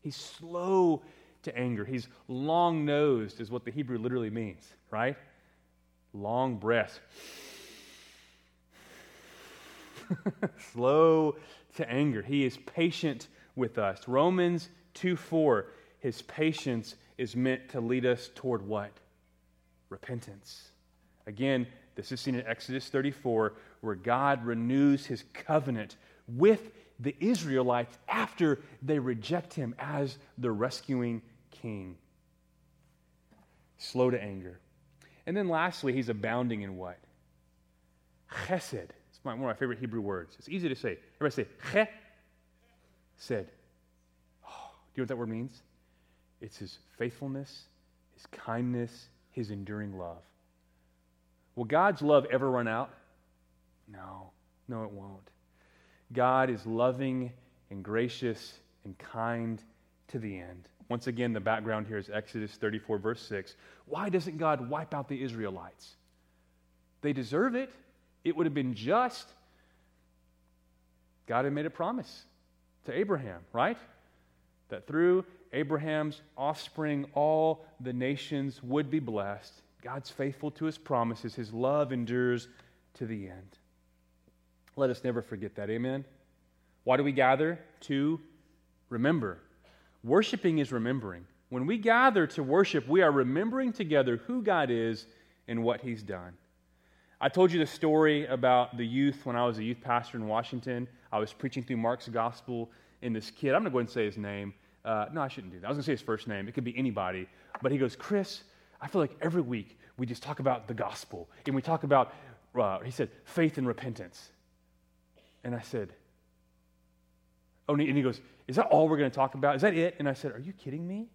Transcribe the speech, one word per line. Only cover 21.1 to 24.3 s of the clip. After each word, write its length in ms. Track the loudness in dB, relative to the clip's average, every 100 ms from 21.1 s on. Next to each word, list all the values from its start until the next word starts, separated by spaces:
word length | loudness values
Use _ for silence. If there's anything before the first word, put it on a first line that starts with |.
| _ -14
Again, 400 | -2 2 2 0 -8 -16
this 160 | -14 -10
is 100 | -6
seen 140 | -2
in 100 | -2 -2
Exodus 420 | -6 -4 -6 -2
thirty-four, 680 | -2 -2 -2 0 2 2 -2 -20 -10
where 120 | -6
God 500 | -4 0 2 4